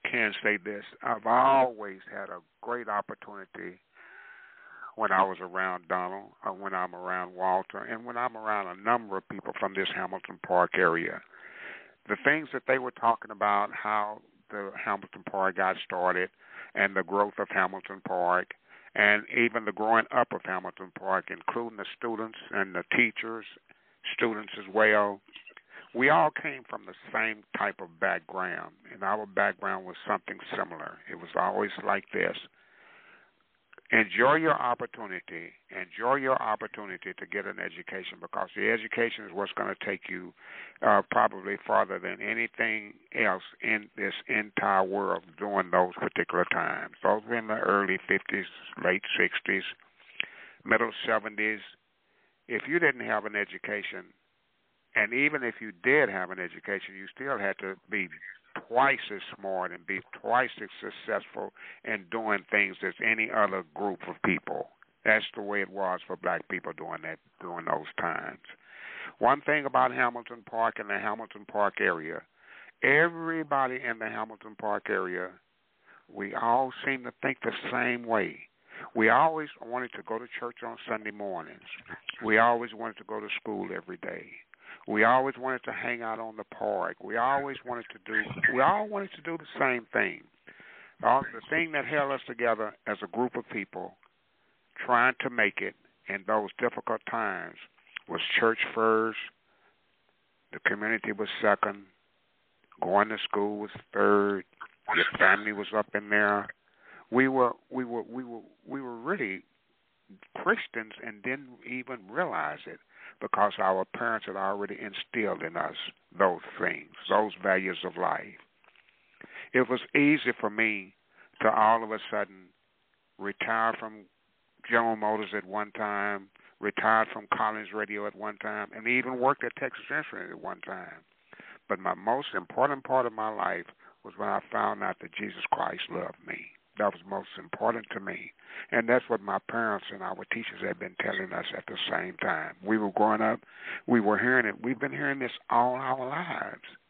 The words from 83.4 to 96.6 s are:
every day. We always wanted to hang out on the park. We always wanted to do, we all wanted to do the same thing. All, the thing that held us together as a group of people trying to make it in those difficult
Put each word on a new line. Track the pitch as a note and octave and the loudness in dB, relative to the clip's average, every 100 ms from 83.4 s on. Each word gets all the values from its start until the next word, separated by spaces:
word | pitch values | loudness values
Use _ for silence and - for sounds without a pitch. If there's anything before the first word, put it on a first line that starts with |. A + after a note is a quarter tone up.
| - G2+ F#2+ | -4 -4 -4
every | F#2 F2 F2+ | -6 -8 -10
day. | - F2 E2+ - _ - - - - | -8 -10 -14 -20 _ -20 -20 -18 -2
We | G#2+ | 4
always | A2 B2+ C3+ B2+ | 8 6 4 -2
wanted | C3 B2+ - | -6 -4 -6
to | |
hang | A2 A#2+ A#2+ | -6 -6 -6
out | A2+ A2 | -6 -6
on | A2+ A2 | -8 -10
the | - | -14
park. | - G#2+ G2 E2+ F2 | -6 -2 -2 -2 -6
We | - A2 | -6 0
always | B2 C#3 C#3 C3+ B2 | 2 2 -2 -8 -8
wanted | A#2+ A2+ | -8 -8
to | A2 - | -16 -4
do, | A2 - - - | -4 -2 0 2
we | B2+ | 6
all | C#3 G3+ G#3 | 4 4 0
wanted | G3+ F#3+ - | -6 -8 -10
to | |
do | D#3+ E3 | -8 -8
the | D#3 - | -10 0
same | C3+ B2 A2 | 0 0 0
thing. | A2+ G2+ D2+ - _ - - - - - _ | 0 0 -2 -16 _ -20 -20 -20 -20 -20 _
All, | A2 B2+ C#3 | 4 4 2
the | A#2 - | -10 -2
thing | D#3 E3 | 0 0
that | D3+ B2 | -2 0
held | D3 C#3 | 0 0
us | C3+ - | -2 -4
together | A#2 A#2 A2 G#2+ - - | 0 2 2 -2 -6 -6
as | G#2 | -6
a | G2 | -4
group | A2 B2 A#2+ | 0 0 -2
of | A2 | -6
people | - G2 F#2 F2+ - _ _ _ _ _ _ _ - - | -8 -8 -10 -12 -14 _ _ _ _ _ _ _ -10 4
trying | A#2+ B2+ C3 | 6 6 4
to | C3 | -4
make | A#2+ G#2 - | 2 2 2
it | G2 - _ _ - | -8 -10 _ _ -8
in | G2 F#2+ | -8 0
those | A2 G2+ | 0 0
difficult | - | -2